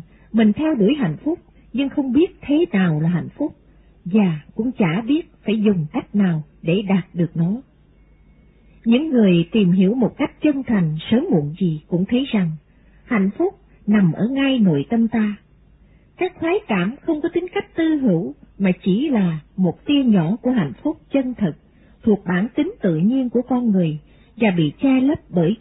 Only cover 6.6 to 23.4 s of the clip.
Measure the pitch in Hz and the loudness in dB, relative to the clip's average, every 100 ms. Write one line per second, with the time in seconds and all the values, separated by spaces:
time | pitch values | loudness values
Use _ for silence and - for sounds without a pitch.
6.6 | 165 190 196 190 - 175 165 165 165 233 | -2 -2 0 -2 -2 -4 -4 -2 -2 -4
7.6 | - _ _ _ _ _ _ _ _ _ | -8 _ _ _ _ _ _ _ _ _
8.6 | _ - 226 247 320 254 202 170 165 226 | _ -6 0 2 2 2 4 4 2 2
9.6 | 180 185 185 254 208 - 302 - 302 269 | 2 4 2 2 -2 -2 -6 -2 -2 -2
10.6 | 240 208 160 156 - 220 370 180 147 165 | -2 0 0 -4 -2 0 2 0 -2 -2
11.6 | 180 151 - 175 190 247 277 208 170 156 | -2 -4 -4 -4 0 -2 -2 -2 -2 -6
12.6 | _ _ _ _ - 220 190 - 359 - | _ _ _ _ -4 -2 -2 0 -4 -4
13.6 | _ _ - 214 175 151 220 269 269 262 | _ _ 0 2 2 2 -2 0 0 2
14.6 | 190 143 139 233 226 233 214 202 _ _ | 2 2 0 -2 0 -2 -4 -6 _ _
15.6 | _ _ _ _ _ - 370 - 330 415 | _ _ _ _ _ -6 -6 -4 -2 -2
16.6 | - 196 180 285 - 302 330 349 359 403 | -2 -2 -2 -6 -6 -4 -2 -4 -4 -8
17.6 | - - 320 311 262 165 240 - - - | -8 -4 -2 0 0 0 -2 -10 -16 -4
18.6 | 190 180 196 196 311 233 180 156 - - | -2 0 0 0 0 0 0 -4 -8 -2
19.6 | 180 - - 285 254 202 160 233 247 254 | -2 -2 -2 0 2 2 2 -2 -2 -2
20.6 | 143 - 294 - _ 277 254 233 185 - | -2 -4 -8 -8 _ -4 -2 -2 -4 -4
21.6 | _ _ _ _ 220 202 175 180 226 - | _ _ _ _ 0 0 0 -2 -2 -2
22.6 | 320 480 196 156 196 269 247 240 | -4 -2 -2 0 0 0 -2 -4